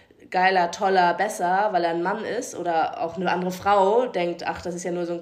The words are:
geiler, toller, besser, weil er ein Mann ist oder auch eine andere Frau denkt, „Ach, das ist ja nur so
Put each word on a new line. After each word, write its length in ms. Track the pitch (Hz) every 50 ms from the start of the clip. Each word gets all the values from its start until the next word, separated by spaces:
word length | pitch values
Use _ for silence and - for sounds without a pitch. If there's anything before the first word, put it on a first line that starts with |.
| - _ _ _ - -
geiler, 440 | - 185 185 190 190 185 175 170 170
toller, 420 | - 208 190 196 185 175 175 170
besser, 540 | 170 190 214 208 - 180 175 185 190 208 214
weil 140 | 196 175 175
er 60 | 170
ein 120 | 165 170 170
Mann 220 | 196 233 220 208
ist 320 | - 185 233 285 - -
oder 440 | - 170 175 165 160 156 - - -
auch 160 | 160 165 -
eine 140 | 185 180 170
andere 220 | 165 180 180 180 180
Frau 540 | - - 196 208 202 190 196 214 240 254
denkt, 380 | 247 - 185 175 175 170 175 -
„Ach, 160 | - 175 -
das 140 | - 180 180
ist 80 | 175 175
ja 80 | 185
nur 160 | 175 175 175
so 140 | 170 175 170